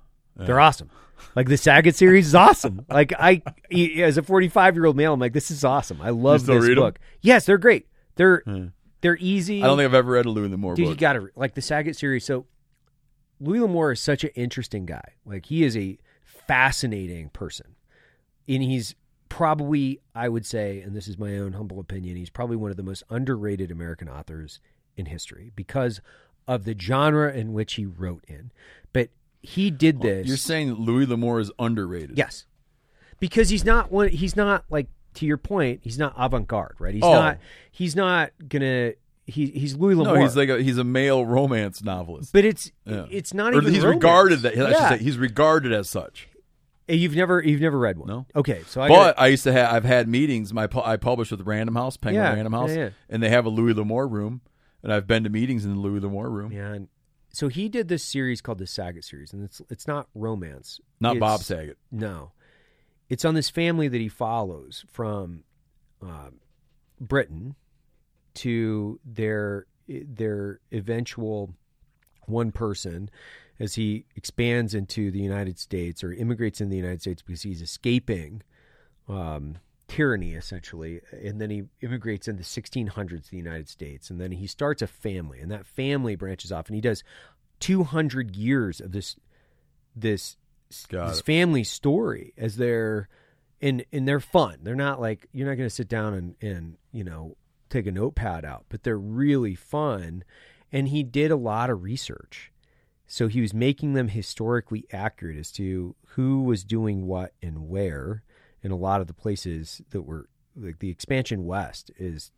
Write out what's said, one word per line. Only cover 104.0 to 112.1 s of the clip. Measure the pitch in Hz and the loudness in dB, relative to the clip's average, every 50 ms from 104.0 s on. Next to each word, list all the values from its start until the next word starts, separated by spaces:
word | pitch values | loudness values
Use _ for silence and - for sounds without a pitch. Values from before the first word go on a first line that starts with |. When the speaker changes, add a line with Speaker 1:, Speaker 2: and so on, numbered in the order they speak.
| 123 110 | -2 -2
Speaker 2:
historically | 98 113 98 - - - 110 113 120 120 - - 110 104 - - | -4 -6 -8 -10 -10 -6 -4 -2 -2 -2 -4 -6 -8 -10 -10 -12
accurate | - 95 101 110 - - - 82 78 76 | -8 -6 -6 -6 -6 -8 -12 -12 -12 -12
as | 78 - | -14 -14
to | - - 101 95 92 92 90 87 - _ _ _ | -10 -8 -6 -6 -6 -6 -8 -10 -12 _ _ _
who | - - 131 131 135 135 | -6 -2 -2 0 0 0
was | 131 127 117 98 - | 0 0 -2 -2 -4
doing | - 113 110 110 107 101 95 92 | -4 -4 -2 -2 -2 -4 -4 -4
what | 92 92 90 92 - - _ | -6 -6 -6 -6 -10 -12 _
and | - 85 78 78 78 78 | -12 -12 -10 -12 -10 -8
where | 90 98 101 92 76 69 65 82 107 110 - _ _ _ _ _ _ _ | -4 -4 -4 -4 -4 -6 -8 -10 -10 -10 -12 _ _ _ _ _ _ _
in | - 98 | -8 -8
a | 95 | -6
lot | 87 90 95 98 101 | -4 -2 -2 -2 -2
of | 92 | -2
the | 82 87 | -6 -10
places | - - 110 101 - - 92 85 80 80 - - - - _ | -8 -6 -6 -6 -6 -6 -8 -8 -8 -10 -12 -16 -20 -14 _
that | - 101 | -10 -10
were, | 78 67 80 78 - _ _ _ _ _ _ | -10 -10 -12 -14 -14 _ _ _ _ _ _
like, | 156 107 90 82 - | -16 -14 -14 -12 -10
the | - 95 | -10 -10
expansion | 85 - - - 135 131 123 - 117 98 90 | -10 -10 -6 -4 -4 -2 -2 -4 -6 -6 -6
west | 85 90 101 92 67 - - - - _ - | -6 -6 -6 -8 -8 -12 -18 -20 -20 _ -12
is | 92 90 | -12 -10